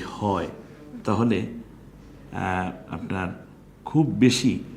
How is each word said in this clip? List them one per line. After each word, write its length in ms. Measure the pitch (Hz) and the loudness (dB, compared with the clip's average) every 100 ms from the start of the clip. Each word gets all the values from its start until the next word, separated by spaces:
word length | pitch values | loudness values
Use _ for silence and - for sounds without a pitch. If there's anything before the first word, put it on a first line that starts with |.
| - | -4
হয় 400 | - 104 92 - - - - - - | -2 0 0 -2 -8 -16 -18 -16 -6
তাহলে, 420 | - 104 117 92 117 - - - - - - - - | 0 4 4 2 0 -8 -14 -18 -20 -20 -20 -20 -12
আহ, 640 | 98 92 92 92 - - | -4 -2 0 -2 -6 -10
আপনার 340 | 82 - 95 90 - - - - - | -8 -4 -4 -4 -6 -16 -20 -20 -16
খুব 220 | - 151 143 | 0 2 4
বেশি 520 | 104 123 - 123 90 - | 6 6 6 2 0 -4